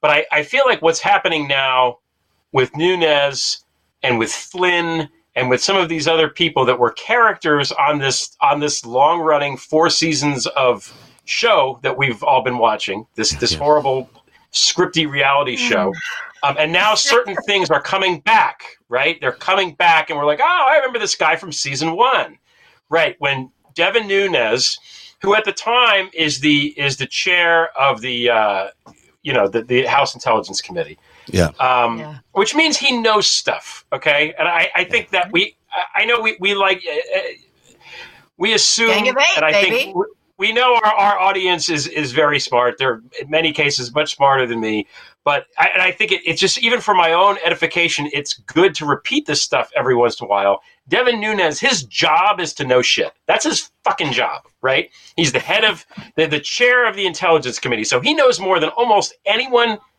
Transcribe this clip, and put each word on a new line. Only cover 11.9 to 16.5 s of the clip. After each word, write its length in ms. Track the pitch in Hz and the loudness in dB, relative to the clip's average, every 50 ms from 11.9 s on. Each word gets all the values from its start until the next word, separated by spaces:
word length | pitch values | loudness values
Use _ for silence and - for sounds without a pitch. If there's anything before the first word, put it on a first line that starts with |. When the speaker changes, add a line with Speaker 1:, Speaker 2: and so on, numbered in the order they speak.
| - | -2
Speaker 1:
we've 280 | 127 139 131 117 101 - | 0 -2 -2 -2 -2 0
all 180 | 147 139 131 - | 2 2 2 2
been 160 | 127 123 123 | 0 -2 2
watching, 480 | 113 113 107 104 - - 95 104 113 _ _ | 2 2 2 0 -4 -6 -6 -8 -10 _ _
this, 160 | - 110 - - | -4 -4 -4 -2
this 160 | - 120 120 - | -2 -2 -2 -2
Speaker 2:
Yeah. 60 | - | -2
Speaker 1:
horrible 520 | 143 147 151 151 143 139 131 131 123 - _ _ _ _ _ _ _ _ - | 2 4 4 4 4 0 -2 -2 -4 -8 _ _ _ _ _ _ _ _ -4
scripty 560 | - - - - - 180 - - 165 160 147 | -2 0 0 2 0 -2 0 0 -2 -2 -2
reality 460 | 139 143 139 135 139 139 143 139 120 | 0 0 2 2 2 2 0 0 -2
show. 360 | - 123 - 110 95 90 95 98 | -4 -2 0 0 0 0 -2 -4
Speaker 3:
Mm. 20 | - - - - - - - - _ - | -6 -10 -10 -10 -12 -12 -14 -10 _ -2
Speaker 1:
Um, 140 | 143 | -2